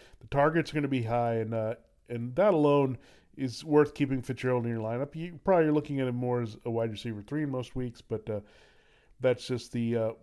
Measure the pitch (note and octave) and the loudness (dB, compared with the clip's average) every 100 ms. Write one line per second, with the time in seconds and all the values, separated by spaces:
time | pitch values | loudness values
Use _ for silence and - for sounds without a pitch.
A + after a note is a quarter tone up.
0 | - - - C#3 C#3+ D#3+ D#3 D3 C#3+ C3+ | -20 -20 -4 2 4 4 0 -2 0 0
1 | A2+ A#2+ A#2+ A2+ A2 A2+ A2 A#2+ _ _ | 0 0 2 0 -2 -2 -2 -4 _ _
2 | - A#2+ A#2+ B2+ G#3 F3 D3 C#3+ C3+ B2 | -10 -8 -4 2 4 4 4 4 2 -2
3 | - - _ - C3+ A#2 D#3 D3 D3+ - | -12 -20 _ -8 -6 -6 2 4 4 2
4 | C#3 C3 A#2 B2 B2+ B2 A#2+ A2+ A2 A#2+ | -2 -2 -4 -4 0 0 0 -4 -4 -4
5 | C#3+ D#3+ E3 D#3 - F#3 D#3+ D3+ D3 C#3+ | -6 -8 -12 -4 2 4 6 4 0 -2
6 | B2+ B2 B2 B2 A#2 A2 - A#2 A2+ G#2+ | 0 0 0 0 -2 -6 -4 -2 -2 -4
7 | A#2+ G#2+ G2+ D3 D3 C3 B2 C3 B2 A#2+ | -8 -8 -6 -4 -4 -4 -6 -6 -6 -8
8 | - A2 - G#2+ G2+ _ - _ _ _ | -8 -6 -4 -6 -8 _ -20 _ _ _
9 | _ - B2+ B2 - B2+ - A#2+ A#2 A#2 | _ -2 0 0 -2 -6 -4 -4 0 0
10 | A2 A2+ | -2 -4